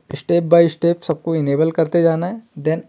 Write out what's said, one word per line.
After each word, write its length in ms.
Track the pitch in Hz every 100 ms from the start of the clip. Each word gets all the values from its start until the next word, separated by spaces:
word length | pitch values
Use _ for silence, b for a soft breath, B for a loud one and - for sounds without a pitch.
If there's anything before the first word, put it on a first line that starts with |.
| _
step 360 | 147 - 170 165
by 120 | 170 170
step 360 | 165 170 170
सबको 320 | - 156 165 160
इनेबल 360 | 143 139 160
करते 300 | 160 156 170
जाना 260 | 165 160 175
है। 140 | 226 - -
Then 200 | 147 165